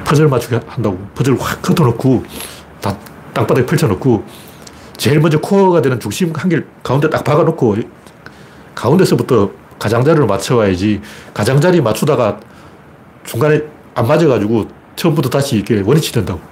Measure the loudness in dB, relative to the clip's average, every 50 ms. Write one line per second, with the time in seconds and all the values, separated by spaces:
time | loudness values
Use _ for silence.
0 | -2 0 2 2 4 4 2 0 -2 -2 -4 -4 -4 -6 -8 -4 -4 -4 -4 -4
1 | -10 -14 -6 -4 0 0 0 0 -2 -6 -8 -6 -2 -2 0 2 2 2 0 0
2 | 0 2 2 2 0 -4 -14 -14 -14 -14 -16 -20 -20 -20 -20 -8 -6 -6 -6 -8
3 | -12 -20 -20 -20 -20 -8 -4 -4 0 2 2 2 2 0 0 0 2 0 0 0
4 | 2 0 0 0 -2 -6 -16 -20 -20 -20 -20 -20 -20 -20 -20 -20 -20 -20 -12 -4
5 | -2 0 2 2 2 2 2 0 0 0 2 4 4 4 4 4 2 2 -2 -2
6 | -4 -6 -4 -4 -4 -4 -4 -4 -2 0 0 0 -2 -6 -14 -16 -6 -2 0 0
7 | 0 0 0 -2 -2 0 2 2 2 2 0 0 0 0 0 0 -4 -8 -12 -20
8 | -20 -20 -20 -20 -20 -20 -20 -20 -20 -20 -20 -20 -20 -20 -16 -4 0 2 4 4
9 | 4 2 2 0 0 2 2 2 2 0 -4 -12 -20 -20 -16 -8 -4 -2 0 0
10 | 2 2 2 2 2 0 0 -2 -2 0 0 2 2 2 0 0 0 -2 -2 -2
11 | -6 -12 -20 -20 -20 -14 -6 -4 -2 2 2 2 4 4 4 2 2 0 -2 -2
12 | 0 0 2 2 0 -2 -2 -6 -12 -20 -20 -20 -20 -20 -20 -20 -20 -20 -20 -20
13 | -20 -20 -20 -20 -16 -10 -4 0 2 2 2 2 0 -4 -14 -20 -20 -10 -4 -4
14 | 0 2 2 4 4 4 2 2 0 0 0 -2 -2 -4 -10 -20 -20 -20 -14 -2
15 | -2 0 0 0 -2 0 0 -2 -2 0 -2 -2 0 0 0 0 2 2 2 2
16 | 0 0 -2 -4 -2 -2 -6 -8 -10 -16